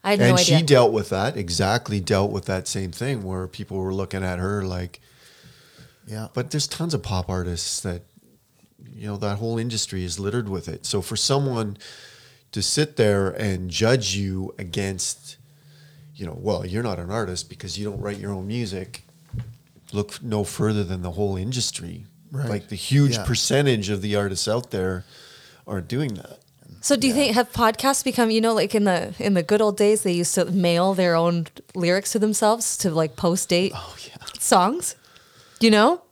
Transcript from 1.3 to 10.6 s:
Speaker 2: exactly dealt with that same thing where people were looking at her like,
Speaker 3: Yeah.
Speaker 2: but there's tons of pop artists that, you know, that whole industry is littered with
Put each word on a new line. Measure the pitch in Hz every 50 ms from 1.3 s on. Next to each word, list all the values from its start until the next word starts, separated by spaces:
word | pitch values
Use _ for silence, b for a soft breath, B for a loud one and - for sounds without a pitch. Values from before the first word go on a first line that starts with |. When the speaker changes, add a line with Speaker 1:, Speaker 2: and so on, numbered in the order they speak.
| 139
Speaker 2:
exactly | - 95 87 87 82 95 95 110 120 - - 104 101
dealt | 90 - 110 95 98 104
with | 101 98 -
that | - 95 92 90 -
same | - 101 95 90
thing | 82 - 120 135 139 113 98
where | 92 95 92 92 92
people | - - 101 - 107
were | 95 92 95
looking | 95 95 95 95 - 95 95
at | 92 90 87
her | 92 95 104 104 95
like, | 92 90 90 90 85 - _ b b b b b b b b b b b b b b b b b b b b b
Speaker 3:
Yeah. | - 110 110 110 -
Speaker 2:
but | _ 123 123 -
there's | - 151 143
tons | - - - 165 175 160
of | 104
pop | - - 98 92 87 -
artists | 92 92 87 90 87 82 - - - -
that, | - 98 87 85 - _ _ _ _ _ _ _ _ _ _ _ _ _ _ _ - - -
you | - 113
know, | 104 104 98
that | 107 101 101 101
whole | 113 113 117 113
industry | 117 120 117 107 - - - 95 90
is | 90 87 98
littered | 98 101 110 123 113 101
with | 95 87